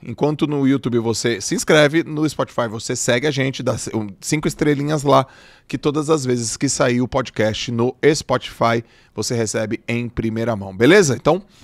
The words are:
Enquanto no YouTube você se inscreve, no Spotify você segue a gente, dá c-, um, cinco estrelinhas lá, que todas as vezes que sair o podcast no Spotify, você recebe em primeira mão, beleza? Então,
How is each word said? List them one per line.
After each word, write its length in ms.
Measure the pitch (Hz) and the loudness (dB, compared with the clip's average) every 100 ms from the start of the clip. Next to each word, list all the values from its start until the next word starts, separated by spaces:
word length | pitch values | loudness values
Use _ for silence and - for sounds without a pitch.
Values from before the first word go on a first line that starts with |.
Enquanto 420 | - 113 147 151 160 | -12 -2 -2 0 -2
no 180 | 147 135 | 0 2
YouTube 320 | 139 - 120 | 2 0 0
você 420 | 113 110 120 110 | 0 -2 0 -2
se 140 | - | -2
inscreve, 480 | 170 - 156 147 160 | -4 2 6 6 4
no 260 | 160 156 156 | -2 -2 -2
Spotify 380 | - 131 - 120 | -2 -6 -2 -4
você 280 | 107 - 127 | -4 -6 -4
segue 320 | - 123 143 | 0 0 0
a 20 | |
gente, 320 | 135 135 131 | -2 -2 -2
dá 160 | 127 113 | -4 -4
c-, 160 | - | -4
um, 140 | 113 107 95 | -6 -6 -10
cinco 280 | - 151 160 | -4 -2 -2
estrelinhas 560 | - 151 143 143 156 | 0 0 2 0 -2
lá, 200 | 143 135 131 - - - _ | 2 2 2 -8 -20 -20 _
que 100 | - | -4
todas 320 | 151 143 147 | -2 -2 0
as 140 | 160 | 0
vezes 320 | 131 123 113 - | 2 -2 -2 -2
que 120 | 139 | -2
sair 320 | - 135 123 | 0 0 2
o 60 | 123 | 0
podcast 640 | 139 127 - 107 104 - | -2 -4 0 0 0 -6
no 240 | 117 120 - 139 | -2 -2 2 2
Spotify, 720 | 156 - 127 - - 117 117 117 _ _ | 2 -2 -4 -4 -2 0 0 -4 _ _
você 220 | - 107 120 | -8 -4 -2
recebe 440 | 113 117 107 113 - | -2 -2 -4 -6 -4
em 220 | 120 120 | -4 -4
primeira 480 | - 113 110 117 110 | -4 -4 -2 -2 -4
mão, 200 | 98 95 | -6 2
beleza? 380 | 123 190 147 | 6 6 6
Então, 260 | 117 - 170 - _ | 2 0 0 -2 _